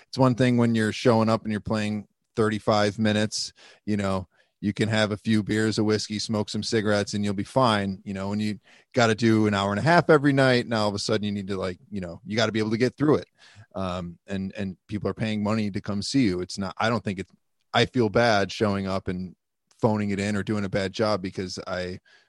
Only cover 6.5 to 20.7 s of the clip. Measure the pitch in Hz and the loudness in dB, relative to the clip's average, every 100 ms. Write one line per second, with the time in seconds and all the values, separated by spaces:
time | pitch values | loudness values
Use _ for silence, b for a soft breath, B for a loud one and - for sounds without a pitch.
6.5 | 110 101 117 104 104 101 104 104 101 101 | -6 -2 -2 2 0 0 -2 -4 -4 -2
7.5 | 131 123 104 98 95 107 95 98 104 107 | 2 2 2 -2 -6 -8 -8 -6 -4 -4
8.5 | 101 b b b 123 113 110 117 110 107 | -6 b b b 2 2 4 4 4 4
9.5 | 101 98 101 131 175 165 156 143 139 131 | 2 0 0 4 4 6 4 4 4 4
10.5 | 123 117 113 104 101 - 107 104 101 95 | 4 2 0 0 -2 -2 -2 -2 -4 -6
11.5 | 95 92 87 _ 104 87 85 - 107 110 | -4 -6 -8 _ -10 -10 -12 -6 0 0
12.5 | 107 107 110 123 - 147 107 - b b | 0 -2 0 0 0 2 2 0 b b
13.5 | b b - 95 90 87 85 - 98 95 | b b -8 -6 -6 -8 -14 -10 -6 -6
14.5 | 107 98 87 _ 101 98 - 110 107 104 | -6 -8 -10 _ -6 -4 -4 -4 -2 0
15.5 | 110 104 98 - 101 - 139 113 90 90 | 0 -2 -6 -6 -6 -2 0 2 0 -6
16.5 | - 95 - 110 117 107 90 - _ _ | -8 -8 -2 0 0 -4 -8 -10 _ _
17.5 | _ _ 117 120 127 110 113 117 101 95 | _ _ 0 2 2 2 2 4 2 0
18.5 | - 104 98 95 95 - 92 92 - _ | 0 0 0 -2 -4 -4 -6 -8 -14 _
19.5 | _ _ _ 117 107 104 98 101 104 98 | _ _ _ 0 0 0 -2 -2 -2 -2
20.5 | 107 98 | -4 -2